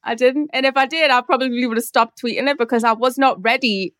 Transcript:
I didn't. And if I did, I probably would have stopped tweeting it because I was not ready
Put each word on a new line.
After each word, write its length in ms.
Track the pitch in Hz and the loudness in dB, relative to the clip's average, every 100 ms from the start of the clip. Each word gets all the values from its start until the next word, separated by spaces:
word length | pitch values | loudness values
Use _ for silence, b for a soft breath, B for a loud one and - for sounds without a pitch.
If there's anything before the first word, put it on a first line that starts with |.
I 140 | - 233 | -8 0
didn't. 340 | 247 269 294 | 2 2 -4
And 140 | 262 269 | 0 0
if 100 | 262 | 2
I 100 | 269 | 0
did, 260 | 320 302 | 2 2
I 80 | 247 | 2
probably 440 | 247 294 262 240 247 | 2 0 0 -2 -2
would 80 | 226 | -2
have 80 | |
stopped 360 | 269 247 233 - | -2 0 0 -2
tweeting 280 | 240 - 262 | -6 -2 -2
it 80 | 285 | -2
because 240 | 226 233 | 0 0
I 80 | 226 | 0
was 240 | 226 254 254 | 0 -2 2
not 240 | 269 185 | 0 2
ready 500 | 202 254 240 202 190 _ | -2 0 0 -2 -6 _